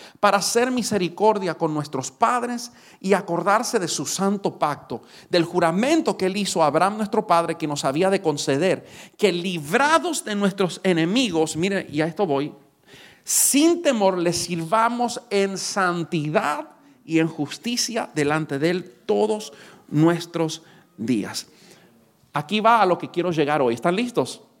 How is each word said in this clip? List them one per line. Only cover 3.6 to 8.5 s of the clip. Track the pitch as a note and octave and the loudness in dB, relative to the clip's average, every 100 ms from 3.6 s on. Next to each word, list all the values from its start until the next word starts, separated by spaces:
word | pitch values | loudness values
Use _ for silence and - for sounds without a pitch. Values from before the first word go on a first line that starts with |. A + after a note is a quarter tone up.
| B3 A3+ | 2 -2
de | F3 | -2
su | - C3 | -4 -6
santo | - G3 G3+ F#3+ - | -2 -2 0 -4 -2
pacto, | D#3 C#3+ - A#2+ - - - | -2 -4 -8 -12 -12 -20 -2
del | F3+ | 0
juramento | E3 F3 E3+ F3 B3+ E4 - G3 | 0 2 2 2 2 2 2 0
que | |
él | F#3+ G3 | -2 -2
hizo | G3 F3+ | -2 2
a | D3+ | 2
Abraham | D3 F#3 G#3+ | 4 0 0
nuestro | G#3+ G#3+ F3+ | -2 -2 2
padre | E3+ E3+ E3 | 2 2 -4
que | D#3 | -4
nos | D3 | -2
había | D3 C#3 F#3 | -2 0 2
de | G3 | 2
conceder, | F3+ D3 - | 0 -2 0